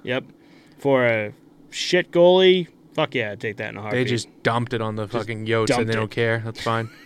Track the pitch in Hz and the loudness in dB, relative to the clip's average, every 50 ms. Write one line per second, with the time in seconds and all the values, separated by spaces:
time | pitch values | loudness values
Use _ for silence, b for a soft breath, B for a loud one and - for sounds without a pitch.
0 | - - 123 135 131 - - _ b b b b b b b b - 139 135 127 | -8 -6 -6 -6 -6 -10 -20 _ b b b b b b b b -2 0 2 2
1 | 123 120 113 107 107 104 - _ _ - _ _ - - - - - - 180 180 | 2 2 2 0 -2 -6 -10 _ _ -20 _ _ -20 -14 -8 -8 -4 0 2 0
2 | 165 - - 170 175 180 180 185 185 185 185 185 170 - _ _ _ _ - 151 | 0 2 4 6 6 8 8 8 6 6 6 4 2 -4 _ _ _ _ -4 -2
3 | 156 - - 127 110 104 101 101 - 113 104 113 107 107 110 101 104 107 123 123 | -2 -2 -2 -4 -4 -4 -6 -8 -8 -8 -8 -8 -10 -10 -10 -10 -8 -4 -2 -2
4 | 127 120 120 117 - - - - - 120 113 120 120 - 120 110 110 110 107 110 | 0 0 -2 -4 -4 -8 -12 -2 -2 0 0 0 -2 -2 -4 -4 -4 -4 -4 -6
5 | 107 98 - 117 107 117 113 107 110 110 113 113 110 104 127 123 117 113 113 110 | -8 -6 -6 -6 -6 -6 -8 -8 -4 -2 0 0 2 0 0 0 0 -2 -2 -2
6 | 110 104 - 120 117 113 113 113 107 113 113 - - 120 113 113 113 113 - - | -2 -4 -2 -2 0 0 0 -2 -4 -8 -10 -6 -4 -2 -2 -2 -4 -6 -12 -8
7 | - | 2